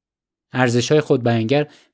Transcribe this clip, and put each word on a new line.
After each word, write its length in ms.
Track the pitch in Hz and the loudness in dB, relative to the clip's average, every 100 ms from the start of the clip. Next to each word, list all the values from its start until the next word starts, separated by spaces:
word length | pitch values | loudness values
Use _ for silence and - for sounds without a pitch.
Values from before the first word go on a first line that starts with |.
| _ _ _ _ _ | _ _ _ _ _
ارزش‌های 480 | 127 127 120 120 151 | -2 0 0 2 0
خودبیانگر 680 | - 135 120 117 113 143 147 - _ | 2 0 0 -2 0 -2 -2 -10 _